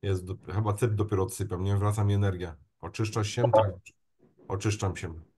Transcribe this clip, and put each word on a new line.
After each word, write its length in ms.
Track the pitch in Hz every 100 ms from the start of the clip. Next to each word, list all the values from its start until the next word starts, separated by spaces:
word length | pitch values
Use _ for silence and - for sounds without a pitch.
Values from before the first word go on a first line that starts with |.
Jest 240 | 101 95 90
do-, 280 | 95 -
chyba 200 | 92 110
cep 200 | 101 120
dopiero 300 | 104 101 95
odsypiam, 400 | 95 - 98 90
nie? 140 | 95 101
Wraca 260 | 104 104
mi 100 | 104
energia. 420 | 101 101 90 87 80 - _
Oczyszczasz 460 | 87 - 110 113 104
się? 220 | - 113
Tak. 200 | 110 101 - - _ _ _ _ _ -
Oczyszczam 480 | 95 113 104 98 82
się. 260 | 90 80 -